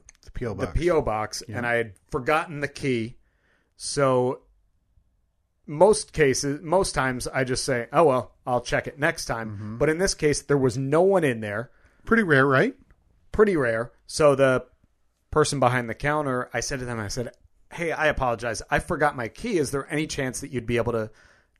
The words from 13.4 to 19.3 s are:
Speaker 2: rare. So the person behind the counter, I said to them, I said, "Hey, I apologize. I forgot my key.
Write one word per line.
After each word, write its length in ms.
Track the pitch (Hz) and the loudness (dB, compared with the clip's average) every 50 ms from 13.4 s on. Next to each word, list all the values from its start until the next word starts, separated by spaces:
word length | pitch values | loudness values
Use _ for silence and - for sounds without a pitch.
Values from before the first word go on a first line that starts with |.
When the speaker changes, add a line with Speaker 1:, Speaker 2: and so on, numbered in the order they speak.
| 214 208 190 | 4 4 4
Speaker 2:
rare. 360 | 156 135 117 113 113 120 123 - _ _ | 2 0 0 0 -2 -4 -6 -10 _ _
So 280 | - - - 160 147 139 | -12 0 4 6 6 6
the 320 | 127 135 135 127 123 - - _ _ _ _ _ _ _ _ _ _ _ _ | 6 6 4 4 2 0 -4 _ _ _ _ _ _ _ _ _ _ _ _
person 280 | - 156 151 - - 139 | 0 2 2 2 2 2
behind 280 | 131 120 123 127 120 113 | 2 2 2 2 -2 -4
the 60 | 110 | -6
counter, 560 | - - 147 151 151 151 139 127 123 123 - - | -4 -2 -2 -2 0 -2 -2 -2 -4 -4 -4 -6
I 80 | 120 | -6
said 180 | 113 - 147 131 | -6 -6 -6 -8
to 40 | 123 | -8
them, 160 | 123 120 113 | -8 -6 -6
I 80 | 107 98 | -6 -6
said, 220 | - 131 120 120 - _ _ _ _ _ _ _ - | -6 -8 -8 -8 -10 _ _ _ _ _ _ _ -10
"Hey, 180 | - 175 165 147 | -8 -6 -6 -2
I 140 | 123 156 151 | 0 0 0
apologize. 520 | 139 - 135 123 117 107 - 120 110 101 - - | 2 2 0 -2 -2 -2 -4 -6 -6 -8 -4 -2
I 80 | - 156 | -2 -2
forgot 360 | 160 - 180 147 151 147 143 | -2 -2 -2 0 0 0 0
my 120 | 135 120 | -2 -6
key. 280 | 110 | -8